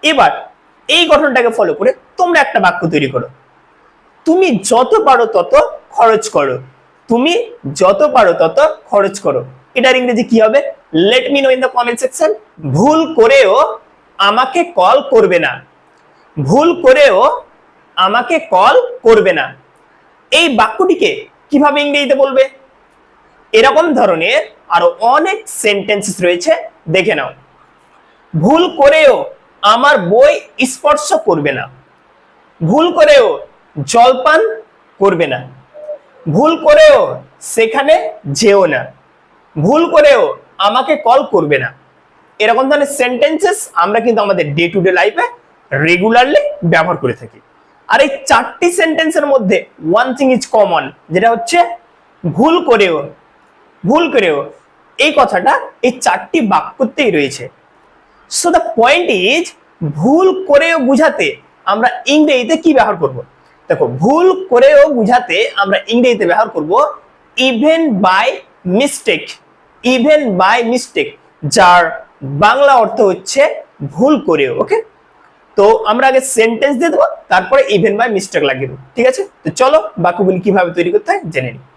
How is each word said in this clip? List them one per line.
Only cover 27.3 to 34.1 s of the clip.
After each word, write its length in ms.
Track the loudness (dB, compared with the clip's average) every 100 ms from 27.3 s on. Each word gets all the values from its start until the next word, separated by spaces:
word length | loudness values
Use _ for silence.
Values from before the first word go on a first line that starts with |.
| -12 _ _ _ _ _ _ _ _ _
ভুল 280 | -2 2 2 0 2
করেও 340 | 2 6 4 2 -4 -14 _ _ 0
আমার 200 | 2 2 0 0
বই 200 | 4 4 2 -6 -6 -6
স্পর্শ 340 | -2 -2 -2 -2 -2 -2
করবে 240 | -2 -2 -6
না, 60 | -12 -18 _ _ _ _ _ _ _ _
ভুল 260 | -2 0 0 2
করেও 280 | 4 6 4 -2 -10 _ _ -12 -2
জলপান 480 | 2 4